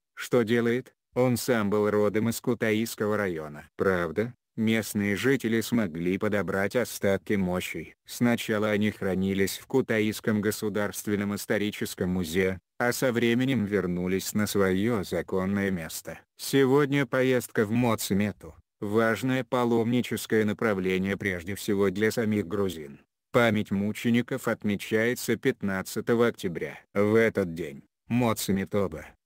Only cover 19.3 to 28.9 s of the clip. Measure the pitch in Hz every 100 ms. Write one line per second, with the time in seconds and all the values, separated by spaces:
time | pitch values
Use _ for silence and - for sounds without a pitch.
19.3 | 131 123 127 120 117 113 120 113 110 -
20.3 | 110 107 104 117 98 92 92 95 98 98
21.3 | 90 85 98 - 98 101 92 110 123 110
22.3 | 107 87 101 98 82 71 71 _ _ _
23.3 | 127 117 107 101 98 101 104 120 117 117
24.3 | 131 - 107 104 98 - 110 117 123 -
25.3 | 113 135 120 98 95 90 - 101 117 117
26.3 | - 95 78 73 - - 101 104 113 113
27.3 | 101 92 82 78 69 - _ - 120 120
28.3 | 107 - 98 95 104 92